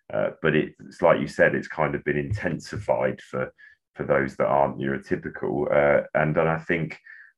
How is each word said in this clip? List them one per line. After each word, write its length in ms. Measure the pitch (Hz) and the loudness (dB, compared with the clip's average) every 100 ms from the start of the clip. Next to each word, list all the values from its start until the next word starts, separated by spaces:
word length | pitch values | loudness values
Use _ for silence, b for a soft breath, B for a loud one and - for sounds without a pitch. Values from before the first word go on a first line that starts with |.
| - | -8
Uh, 160 | 52 - - | -4 -4 -2
but 140 | 80 76 | 0 2
it, 180 | - - - | 0 -6 -18
it's 160 | - | 2
like 180 | 85 - | 4 4
you 80 | 76 | 2
said, 260 | - 80 | 2 4
it's 140 | 71 69 | 2 -4
kind 280 | - 76 71 | -2 -2 -2
of 80 | 73 | -2
been 120 | 73 | -2
intensified 1000 | 69 107 90 - - - - 60 65 - | -2 -4 -4 -6 -8 -6 -2 0 0 -4
for, 320 | - 64 - - b b _ | -8 -6 -6 -10 b b _
for 120 | - 71 | -6 0
those 320 | 69 67 - | 0 0 -2
that 100 | 57 | 2
aren't 300 | 69 69 64 | 2 2 0
neurotypical. 920 | 67 67 - - - - - 71 - | -4 -4 -4 -6 -6 -8 -4 -4 0
Uh, 340 | 73 71 71 - | 2 4 4 2
and 200 | - 78 | 0 2
then 140 | 80 80 | 2 0
I 120 | 80 | 0
think 380 | - 85 78 - B B B | -2 -4 -4 -10 B B B